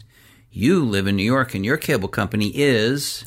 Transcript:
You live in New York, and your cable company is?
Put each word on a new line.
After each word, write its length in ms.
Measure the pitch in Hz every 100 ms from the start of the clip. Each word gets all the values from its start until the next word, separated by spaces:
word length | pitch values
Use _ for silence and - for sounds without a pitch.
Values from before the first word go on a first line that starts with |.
| - _ - - _
You 320 | 90 120 185
live 220 | 123 98 98
in 100 | 98
New 80 |
York, 300 | 107 135 127
and 100 | 98
your 120 | 104 160
cable 320 | - 127 98
company 420 | - 98 107 104
is? 680 | 139 143 113 113 139 - -